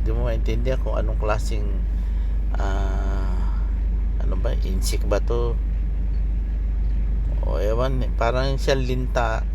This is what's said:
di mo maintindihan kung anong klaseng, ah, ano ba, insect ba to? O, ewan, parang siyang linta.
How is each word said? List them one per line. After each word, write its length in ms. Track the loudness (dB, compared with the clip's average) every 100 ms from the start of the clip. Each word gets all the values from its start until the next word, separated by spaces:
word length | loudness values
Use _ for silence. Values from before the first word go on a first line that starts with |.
di 80 | 0
mo 160 | 0 0
maintindihan 480 | 0 0 0 0 0
kung 160 | 0 0
anong 160 | 0 0
klaseng, 520 | 0 0 0 -2 -2 -2 -2 -2 -2 0 0 0 -2 0
ah, 1040 | 0 0 0 0 0 0 0 0 0 0 0 0 0 0 0 0
ano 160 | 0 0
ba, 160 | 0 0 0
insect 400 | 0 0 0 0
ba 160 | 0
to? 320 | 2 0 0 0 0 0 -2 -2 -2 0 0 0 0 0 0 0 0 0 0 0 0 0 0
O, 100 | 0
ewan, 400 | 0 0 0 0 -2 0
parang 400 | 0 2 0 0
siyang 240 | 0 0
linta. 640 | 0 0 0 0 0 0 -2